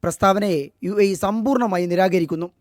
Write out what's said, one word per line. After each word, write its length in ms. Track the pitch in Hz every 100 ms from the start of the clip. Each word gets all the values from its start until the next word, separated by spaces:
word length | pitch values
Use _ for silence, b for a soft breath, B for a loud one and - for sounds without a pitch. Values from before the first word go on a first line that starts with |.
പ്രസ്താവനയെ 600 | 175 - 196 190 202 160 139 _
യു 100 | 175 202
എ 80 | 202
ഇ 60 | 190
സമ്പൂർണ്ണമായി 680 | 196 220 220 254 233 180 175
നിരാകരിക്കുന്നു. 640 | 175 185 180 165 165 175 _